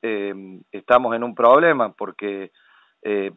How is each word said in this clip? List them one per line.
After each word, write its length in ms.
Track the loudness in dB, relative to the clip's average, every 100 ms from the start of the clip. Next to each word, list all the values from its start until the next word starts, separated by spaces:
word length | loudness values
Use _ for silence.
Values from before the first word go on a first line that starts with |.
eh, 320 | -6 -4 -6 -8 -14 -20 -18
estamos 420 | -8 4 4 4 -4
en 80 |
un 120 | -6 2
problema 580 | 4 6 4 2 -2
porque, 580 | -6 -12 -8 -8 -8 -10 _ _ _ _ _
eh, 280 | -4 -4 -4